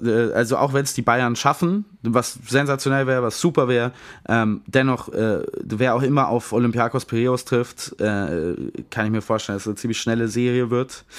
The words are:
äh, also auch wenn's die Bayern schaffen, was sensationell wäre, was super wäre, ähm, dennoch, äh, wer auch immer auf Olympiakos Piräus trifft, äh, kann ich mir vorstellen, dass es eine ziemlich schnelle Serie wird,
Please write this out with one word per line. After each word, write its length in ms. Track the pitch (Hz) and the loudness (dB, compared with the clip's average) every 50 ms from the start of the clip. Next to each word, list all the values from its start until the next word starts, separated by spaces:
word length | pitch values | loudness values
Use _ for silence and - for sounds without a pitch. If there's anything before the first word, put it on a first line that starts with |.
| - | 0
äh, 300 | 117 110 117 117 107 - | 2 2 2 2 2 2
also 220 | 107 123 110 131 | 0 0 2 2
auch 160 | - 131 143 | 2 2 2
wenn's 200 | 131 139 139 139 - | 2 0 0 -2 -4
die 80 | - | 0
Bayern 340 | 120 - 117 123 127 120 117 | 2 2 2 4 2 0 0
schaffen, 480 | - - 139 147 - 180 170 185 208 202 - - - | 0 2 0 2 2 0 0 0 0 -4 -6 -10 -6
was 340 | - 113 113 123 117 - - - - - | -2 0 2 2 2 0 -4 -12 -4 0
sensationell 580 | 120 139 143 143 139 135 - 139 135 139 135 | 2 2 2 2 0 0 0 0 0 2 2
wäre, 160 | 131 131 127 | 2 0 0
was 180 | 123 113 - - | 0 -2 -2 0
super 280 | - 175 147 160 135 123 | 0 0 2 2 2 4
wäre, 240 | 127 120 117 123 - - - - - - - - | 4 2 2 0 -4 -8 -16 -20 -20 -10 -2 0
ähm, 340 | 110 117 113 107 104 - - | 2 2 2 2 0 -4 -4
dennoch, 420 | - - 135 131 135 127 123 - - | 0 2 2 2 2 0 -2 -4 -6
äh, 340 | - - 110 110 104 85 - - - - | -4 -2 0 0 0 -2 -4 -6 -8 -8
wer 320 | - - 110 107 127 131 113 | -8 -6 -2 0 2 2 2
auch 80 | 123 | 2
immer 240 | 135 131 143 143 135 | 2 2 2 2 2
auf 260 | 73 110 120 - - | 2 0 -2 -2 0
Olympiakos 520 | 107 117 120 120 110 120 117 117 - 127 - | 0 2 2 2 2 2 0 0 0 -4 -4
Piräus 400 | - 117 113 120 127 127 123 - | -2 -2 0 2 2 0 -2 0
trifft, 480 | - 131 120 120 - - - - - - - | 0 0 0 0 -2 -6 -14 -14 -12 -6 -2
äh, 560 | - 107 104 101 98 76 82 85 78 87 85 - 67 - - - - - | -2 0 0 0 -2 -2 -2 -2 -2 -2 -4 -4 -6 -8 -10 -12 -12 -8
kann 140 | - 117 110 | -6 -4 -2
ich 60 | 107 | -2
mir 100 | 110 110 | -2 -2
vorstellen, 320 | 98 - 113 107 - - 101 | -2 -2 -2 -2 -2 -4 -6
dass 80 | 98 | -6
es 60 | 98 110 | -4 -6
eine 80 | 104 | -6
ziemlich 240 | - - 117 110 - | -4 -4 -4 -4 -4
schnelle 260 | - 117 113 117 117 | -2 -2 0 0 -2
Serie 440 | 113 104 120 123 123 123 123 123 113 | -2 -2 0 0 0 0 0 0 0
wird, 340 | 120 123 131 131 - - - _ - | 0 -2 -2 -4 -8 -16 -20 _ -16